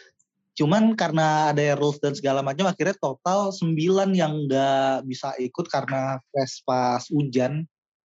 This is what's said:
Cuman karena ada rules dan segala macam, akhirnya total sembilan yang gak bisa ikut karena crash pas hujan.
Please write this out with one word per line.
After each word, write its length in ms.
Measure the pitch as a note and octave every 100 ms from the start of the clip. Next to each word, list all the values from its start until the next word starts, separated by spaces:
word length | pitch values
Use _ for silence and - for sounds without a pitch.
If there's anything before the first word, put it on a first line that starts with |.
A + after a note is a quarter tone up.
| - _ _ _ _
Cuman 440 | - D3+ G#3 A3 A3
karena 560 | E3+ D#3 D#3 D#3 D#3
ada 240 | D3 D3 C#3
rules 200 | D3 D3
dan 160 | C#3+
segala 280 | C#3 C3+ C3+
macam, 240 | C3+ C#3+
akhirnya 320 | F#3+ - D#3+ G3
total 560 | D3 C3 F3 G3 G3
sembilan 640 | F#3+ E3 D#3+ E3+ F#3+ G3 F#3
yang 320 | D#3 D3+ C#3+
gak 560 | C3+ C3+ C3+ C3+ C3
bisa 320 | C3 B2+ C#3 C3
ikut 320 | B2+ - E3+
karena 480 | C#3+ C3 C3+ C3+ C3 -
crash 320 | C#3+ C3 -
pas 400 | - B2+ B2+ B2 -
hujan. 560 | D3 C#3+ B2 B2+ D3+ D#3+ _ _ _